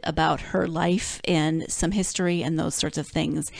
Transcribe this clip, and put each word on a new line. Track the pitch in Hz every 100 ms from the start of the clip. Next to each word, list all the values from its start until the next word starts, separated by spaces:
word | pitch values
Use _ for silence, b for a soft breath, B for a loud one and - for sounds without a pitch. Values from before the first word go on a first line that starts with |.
about | - 160 160 170
her | - 190 180
life | 165 170 185 - -
and | - 165 156 160 -
some | - 165
history | 202 185 - 180 175
and | 143 160
those | 165 -
sorts | 160 160
of | 147
things. | 165 156 156 - B